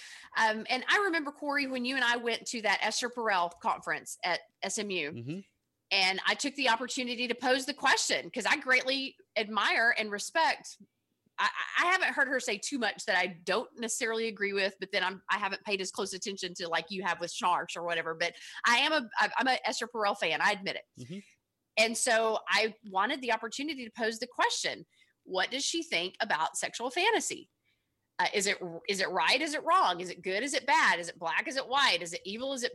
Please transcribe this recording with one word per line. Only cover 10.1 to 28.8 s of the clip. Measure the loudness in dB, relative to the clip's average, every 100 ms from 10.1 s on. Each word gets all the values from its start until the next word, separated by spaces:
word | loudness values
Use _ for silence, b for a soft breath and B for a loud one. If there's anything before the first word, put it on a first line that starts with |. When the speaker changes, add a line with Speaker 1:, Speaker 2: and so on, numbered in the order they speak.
Speaker 1:
respect. | -4 -2 2 2 2 -6 -18 -20 _ _ _ _ -2
I, | -2 0 -4 2
I | 4
haven't | 4 2
heard | 2 0
her | 0
say | 0 -4
too | -4 -2
much | -2 -2 0
that | 2
I | 2 -2
don't | 0 0 0 -6
necessarily | -4 -2 -2 0 -2
agree | -2 -2
with, | 0 0 -2
but | -4
then | 0
I'm, | 0 -2 -4
I | -2
haven't | -2 -4
paid | -4 -4
as | -2
close | -4 -6
attention | -6 -8 -6 -8 -8
to, | -2
like, | -2 -2
you | -2
have | -2 -2
with | -4
Sharks | 0 2 2 0 -4
or |
whatever, | -2 -2 -2
but | -2 -2 B B B 2
I | 4
am | 4
a, | 2 0 0
I, | 0 2
I'm | 2
a | 0 0
Esther | -4 -4
Perel | 0 0 0
fan. | 0 2
I | 2
admit | 0 -4 -8
it. | -10 -16
Speaker 2:
Mm-hmm. | -14 -14 B _ _ _ _ 2
Speaker 1:
And | 2 2
so | 4 4 4 0 2
I | 2 2 -2 -4
wanted | 0 0 0
the | -2
opportunity | -2 -4 -6 -6 -6
to | -10 -2
pose | -2 -2
the | -4
question, | 0 0 2 -2 -4 -10 b b _
what | -4 0 0
does | 0 -2
she | -2
think | -2 -2 -2 -4
about | -2 0 0 -2
sexual | -6 -4 -4
fantasy? | 0 2 2 0 -6 -12 _ _ _ _ _ _ -2
Uh, | 0
is | 2 0
it, | 0 -4 -6